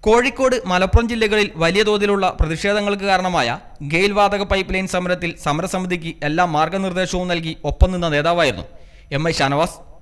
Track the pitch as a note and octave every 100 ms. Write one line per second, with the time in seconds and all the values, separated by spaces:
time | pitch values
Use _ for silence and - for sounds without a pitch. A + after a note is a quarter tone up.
0 | G#3+ A#3 B3 C4 C4 B3 F3+ F3+ F#3+ A#3
1 | A#3 A#3 A3 G#3+ G3+ D3+ E3 F#3 G#3+ G#3
2 | G#3 G3+ F#3 - D#3+ D#3+ G3+ G#3 G3+ G3+
3 | G3+ F#3+ F#3 F3 A#2+ C3 - - D3 D#3+
4 | G3 G#3 G3+ G3 G3 G3 F#3+ F#3 F#3+ F#3
5 | F3+ F3+ F3 - - D3+ F3+ F#3 F#3 F3
6 | D#3+ D#3 D3 D#3 F3+ D3+ D#3+ F#3+ F#3+ F3
7 | F#3 F3+ F3+ F3 E3 D#3+ D3 - F#3 F#3
8 | E3+ D3 D#3 F3 D#3 F2+ - - - -
9 | - C#3+ E3 D3 C#3 C#3+ E3+ - - -